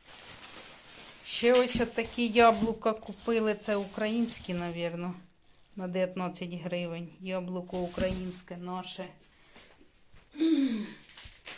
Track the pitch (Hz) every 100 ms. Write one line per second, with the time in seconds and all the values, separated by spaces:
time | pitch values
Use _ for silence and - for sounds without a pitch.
0 | - - - - - - - - - -
1 | - - - - 233 247 247 247 233 233
2 | 226 - 233 220 233 214 226 220 233 220
3 | - 202 - 226 214 208 - 202 196 -
4 | 214 226 233 - - 175 175 170 170 170
5 | 175 180 - _ - - - - 185 185
6 | 180 180 180 175 180 175 175 175 175 170
7 | 170 - 190 185 180 180 180 185 175 -
8 | 185 185 185 180 - 175 180 185 180 -
9 | 180 - - _ - - - - - _
10 | - - - 294 320 285 262 220 214 208
11 | - - - - -